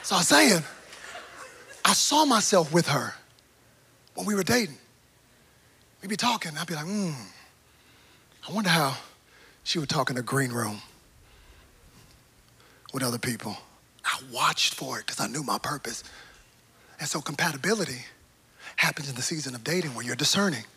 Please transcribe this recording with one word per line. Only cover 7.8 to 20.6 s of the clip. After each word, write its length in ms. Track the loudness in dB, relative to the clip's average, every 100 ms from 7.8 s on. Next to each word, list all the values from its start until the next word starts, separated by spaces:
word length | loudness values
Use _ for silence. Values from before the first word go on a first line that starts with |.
| _ -20 -20 -20 _ -20 -6
I 40 |
wonder 180 | -2 2
how 280 | 4 4 -2 -12 -20 _ -20 -20 -16
she 160 | -4 -4
would 80 | -2
talk 220 | 0 0
in 80 | -2
the 40 |
green 300 | 0 0 0
room 300 | 0 -4 -6 -14 -20 -20 -20 -20 -20 -20 -20 -20 -20 -20 -20 -20 -20 _ _ _ _ -20 -20 -10
with 80 | -4
other 160 | -4 -4
people." 380 | -4 -6 -6 -12 -14 -20 _ _
I 160 | -4 -4 -6
watched 440 | 0 0 2 0
for 260 | -2 -6 -6
it 80 | -6
'cause 140 | -4
I 60 | -4
knew 140 | -4
my 160 | -2 -2
purpose. 460 | -2 -6 -6 -10 -12 -20 -20 -20 -20 _ _ _ -20 -10
And 80 | -6
so 140 | -4
compatibility 840 | -4 -2 -2 0 0 0 0 -6 -12 -18 -20 _ _ _ -14 0
happens 320 | 0 0 -8
in 80 | -6
the 60 |
season 340 | -4 -4 -6 -8
of 80 |
dating 320 | -2 -2 -2 -6
where 100 | -8
you're 120 | -2
discerning. 480 | 2 4 2 0